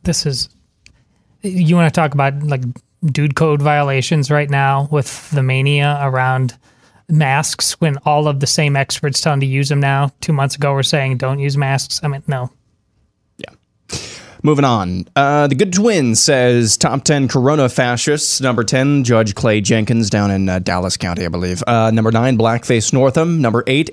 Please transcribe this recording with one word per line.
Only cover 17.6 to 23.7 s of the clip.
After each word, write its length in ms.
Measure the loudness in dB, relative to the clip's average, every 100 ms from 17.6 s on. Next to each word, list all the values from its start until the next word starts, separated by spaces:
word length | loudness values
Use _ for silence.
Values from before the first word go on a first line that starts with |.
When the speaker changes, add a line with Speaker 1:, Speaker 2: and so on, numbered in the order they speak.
| 0
Speaker 2:
fascists. 720 | 0 0 0 -2 -2 -2 -2
Number 240 | -2 -2
ten, 400 | 0 0 2 2
Judge 320 | 2 2 2 0
Clay 240 | 0 0
Jenkins 500 | 2 0 2 0 2
down 220 | 2 2
in, 160 | 0 0
uh, 120 | -2
Dallas 360 | -2 -2 -2 -4
County, 300 | -6 -4 -4
I 20 |
believe. 340 | -4 -4 -4 0
Uh, 240 | 2 2
number 200 | 2 2
nine, 260 | 2 2 2
Blackface 560 | 2 0 0 0 2
Northam. 480 | 2 2 2 0 0
Number 240 | 0 0
eight, 220 | 0